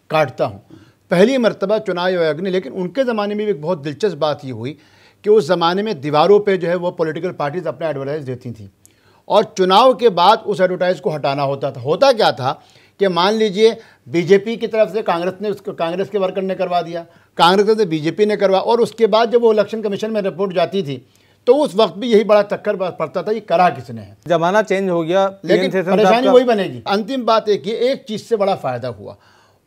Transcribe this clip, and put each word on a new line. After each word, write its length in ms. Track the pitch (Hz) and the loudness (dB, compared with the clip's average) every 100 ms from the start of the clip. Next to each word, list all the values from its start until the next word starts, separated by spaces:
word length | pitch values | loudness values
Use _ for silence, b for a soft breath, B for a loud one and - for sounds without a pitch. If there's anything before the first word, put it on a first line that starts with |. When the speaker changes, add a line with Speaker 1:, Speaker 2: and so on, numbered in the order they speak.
| - | -4
Speaker 1:
काटता 360 | 156 147 - 156 | -2 -2 -2 -6
हूँ।" 160 | 98 _ B B B - | -6 _ B B B -4
पहली 260 | 175 214 269 | 2 4 4
मर्तबा 420 | 220 170 190 214 | 0 -2 -2 -2
चुनाव 260 | 214 175 180 | -2 -4 -2
आयोग 340 | 180 160 151 | 0 0 -2
ने, 100 | 196 | -2
लेकिन 240 | 185 185 | -4 -4
उनके 300 | 185 180 220 | -8 -6 -2
ज़माने 320 | 254 226 208 208 | -2 -2 -4 -4
में 100 | 214 | -4
भी 60 | |
एक 100 | 175 | -4
बहुत 160 | 151 180 | -4 -6
दिलचस्प 400 | 143 143 214 160 | -6 -4 -4 -2
बात 280 | 156 139 135 | -2 -2 -8
ये 60 | |
हुई 260 | 113 120 151 b b b b | -10 -10 -12 b b b b
कि 60 | 202 | 2
उस 180 | 214 151 | 4 4
ज़माने 360 | 175 170 185 | 2 2 0
में 180 | 214 170 | -4 -6
दीवारों 380 | 143 147 170 202 | -2 2 4 4
पे 180 | 202 190 | 4 -2
जो 100 | 165 | -2
है 80 | 180 | -4
वो 160 | 175 | -4
पॉलिटिकल 400 | 175 160 156 180 | -4 -4 -4 -6
पार्टीज 360 | 127 147 165 160 | -4 -6 -6 -8
अपना 220 | 131 165 | -6 -6
एडवर्टाइज 340 | 139 135 156 | -6 -6 -8
देती 280 | 131 123 123 | -8 -10 -12
थी 200 | 117 98 _ _ b b b b | -16 -18 _ _ b b b b
और 160 | 196 | 0
चुनाव 500 | 220 - 185 196 254 | 0 0 2 6 4
के 160 | 202 233 | 4 2
बाद 300 | 170 202 226 | 4 4 4
उस 220 | 226 185 | 2 0
एडवर्टाइज 380 | 185 180 180 170 | 0 0 -2 -2
को 100 | 175 | -4
हटाना 340 | 151 143 139 | -4 -4 -2
होता 280 | 139 139 143 | -2 -4 -6
था। 80 | 131 | -6
होता 320 | 123 269 269 | -4 2 4
क्या 200 | 233 180 | 4 2
था 320 | 131 127 151 b b b b | 2 -4 -4 b b b b
कि 80 | 196 | -2
मान 260 | 170 185 | 2 2
लीजिए 440 | 220 220 185 220 226 B B - | 2 0 4 2 2 B B -6
बीजेपी 480 | 151 170 196 208 233 | -2 4 2 2 -6
की 100 | 226 | -4
तरफ 260 | 220 208 | 0 0
से 80 | 196 | 0
कांग्रेस 320 | 214 170 180 185 | -2 -2 -2 -6
ने 80 | 208 | -8
उसको, 240 | 196 - | -8 -8
कांग्रेस 360 | 151 165 180 196 | -6 -4 -4 -4
के 80 | 208 | -2
वर्कर 240 | 185 180 | -4 -4
ने 140 | 190 185 | -6 -4
करवा 260 | 180 175 | -2 -2
दिया, 240 | 165 170 170 b b - | -4 -8 -12 b b 2
कांग्रेस 400 | 170 190 208 220 | 4 4 4 2
ने 80 | 202 | 0
बीजेपी 400 | 160 151 160 208 | -2 -2 0 0
ने 120 | 208 | 2
करवा, 220 | 196 190 | 2 2
और 220 | 208 233 | 2 0
उसके 260 | 226 - 220 | 0 2 4
बाद 240 | 214 233 | 4 4
जब 100 | 240 | 2
वो 120 | 233 | 4
इलेक्शन 280 | 214 202 220 | 2 0 -2
कमीशन 300 | 214 196 220 | -6 -4 -4
में 100 | 220 | -4
रिपोर्ट 320 | 190 151 196 | -4 -4 -4
जाती 300 | 175 165 196 | -2 -2 -2
थी 240 | 147 127 - b b b - | -4 -8 -12 b b b 2
तो 80 | 269 | 2
उस 200 | 294 175 | 2 2
वक्त 180 | 214 | 0
भी 140 | 175 240 | 0 2
यही 160 | 214 | 2
बड़ा 200 | 208 208 | 4 2
चक्कर 320 | 202 190 - 202 | 2 -4 -4 -4
ब-, 200 | 185 - | -4 -6
पड़ता 240 | 160 190 | -6 -6
था, 80 | 170 | -6
ये 80 | 226 | -6
करा 300 | 214 170 180 | -2 2 2
किसने 320 | 127 120 117 | 0 -12 -16
है। 160 | 98 101 - | -16 -14 -2
Speaker 2:
जमाना 340 | 170 170 208 | 0 2 2
चेंज 280 | 208 190 196 | 0 0 0
हो 140 | 170 | -2
गया, 360 | 160 185 196 190 208 | 0 0 0 -4 0
Speaker 1:
लेकिन 260 | 180 185 | 0 2
Speaker 2:
टीएन 0 | |
शेषन 260 | 185 175 190 | -2 0 2
Speaker 1:
परेशानी 180 | 185 226 | 4 4
Speaker 2:
साहब 100 | 262 | 6
का 60 | |
Speaker 1:
वही 120 | 254 | 4
बनेगी। 400 | 254 220 175 123 - | 4 0 0 -6 -4
अंतिम 360 | 202 214 269 | -4 -2 -4
बात 260 | 233 226 214 | 0 0 2
एक, 180 | 196 151 | -2 -2
ये 60 | |
एक 320 | 226 240 269 - | -2 -2 -2 -6
चीज़ 140 | 214 | -10
से 140 | - 226 | -4 -2
बड़ा 200 | 196 185 | 0 -2
फ़ायदा 320 | 131 123 123 | -4 -6 -8
हुआ, 300 | 101 98 95 b b b b | -10 -16 -18 b b b b